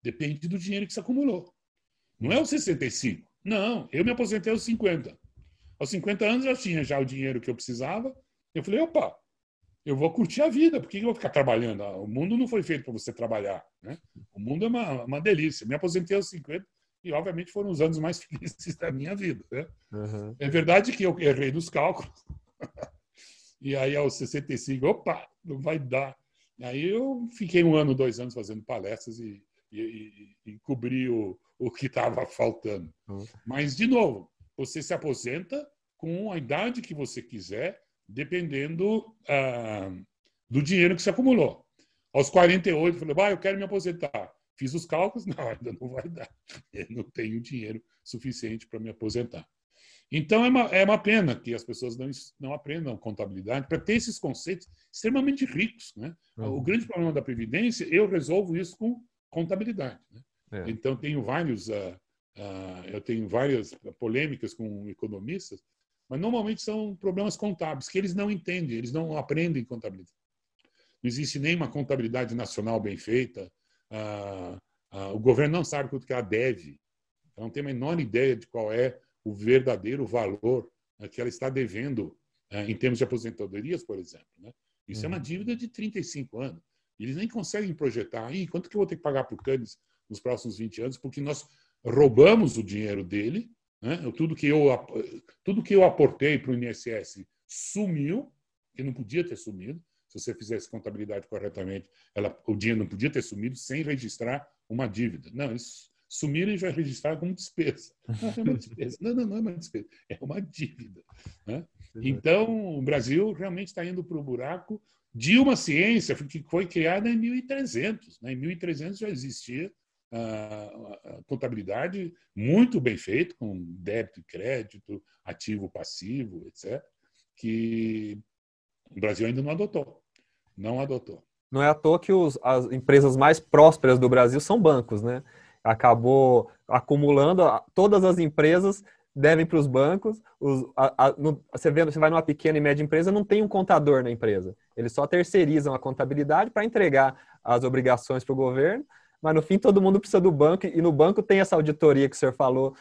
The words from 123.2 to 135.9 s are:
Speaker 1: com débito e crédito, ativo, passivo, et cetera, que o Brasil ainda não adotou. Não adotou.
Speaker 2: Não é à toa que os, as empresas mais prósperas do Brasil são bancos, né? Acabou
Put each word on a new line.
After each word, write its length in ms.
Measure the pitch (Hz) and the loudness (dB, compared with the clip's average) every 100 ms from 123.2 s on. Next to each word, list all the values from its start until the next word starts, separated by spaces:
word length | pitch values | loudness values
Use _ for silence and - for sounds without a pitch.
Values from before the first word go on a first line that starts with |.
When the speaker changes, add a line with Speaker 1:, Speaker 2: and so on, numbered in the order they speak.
| 175 - | -2 -6
Speaker 1:
com 260 | 110 92 85 | -10 -10 -12
débito 540 | 90 90 110 110 - | -12 -6 -6 -6 -12
e 20 | |
crédito, 800 | 82 87 110 131 104 101 - 101 _ _ - | -16 -10 -6 -6 -8 -18 -16 -16 _ _ -18
ativo, 440 | 85 - 107 95 | -12 -8 -6 -8
passivo, 800 | - - - 95 135 113 85 - | -12 -14 -12 -8 -8 -8 -12 -18
et 80 | - | -16
cetera, 300 | 92 131 _ _ _ _ _ _ | -10 -10 _ _ _ _ _ _
que 800 | 113 113 113 113 113 110 107 104 _ _ _ _ _ _ _ | -6 -4 -2 -2 -4 -6 -8 -12 _ _ _ _ _ _ _
o 100 | 101 | -4
Brasil 260 | 107 98 113 | -4 0 -2
ainda 140 | 127 | -2
não 100 | 143 | -4
adotou. 500 | 160 208 175 139 - _ _ _ _ _ - | -4 -4 -4 -8 -16 _ _ _ _ _ -10
Não 240 | 107 127 | -6 -4
adotou. 420 | 143 127 - 85 _ _ _ | -4 -6 -8 -20 _ _ _
Speaker 2:
Não 100 | 131 | 2
é 60 | 147 | 4
à 80 | 151 | 4
toa 240 | 156 170 | 4 4
que 140 | - | 4
os, 260 | 190 165 131 | 4 4 2
as 220 | 123 127 123 | 2 2 2
empresas 460 | 127 - 139 139 131 | -2 8 10 10 8
mais 240 | 143 160 | 6 6
prósperas 580 | - 143 156 156 131 127 | 6 12 12 12 6 8
do 80 | 123 | 8
Brasil 320 | 123 123 135 | 8 8 4
são 180 | - 226 | 2 6
bancos, 460 | 160 135 113 104 | 6 6 2 -4
né? 180 | 117 123 - - - _ | -2 -6 -10 -20 -20 _
Acabou 880 | 117 113 123 | 0 6 8